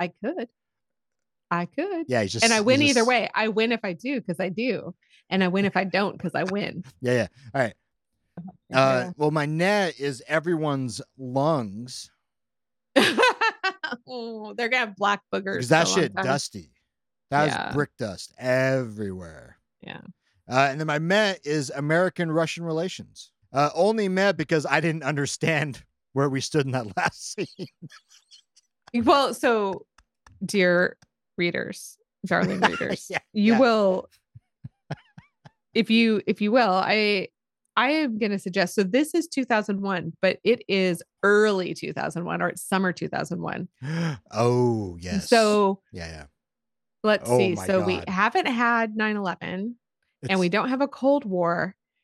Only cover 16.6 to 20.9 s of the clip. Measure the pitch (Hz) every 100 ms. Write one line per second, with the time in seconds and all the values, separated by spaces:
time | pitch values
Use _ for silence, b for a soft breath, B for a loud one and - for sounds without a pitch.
16.6 | 76 _ _ _ _ _ _ 143 151 -
17.6 | - 143 143 - 110 87 - - 127 131
18.6 | 131 135 117 104 101 92 82 76 120 _
19.6 | _ _ - - - - _ _ - 127
20.6 | 139 143 156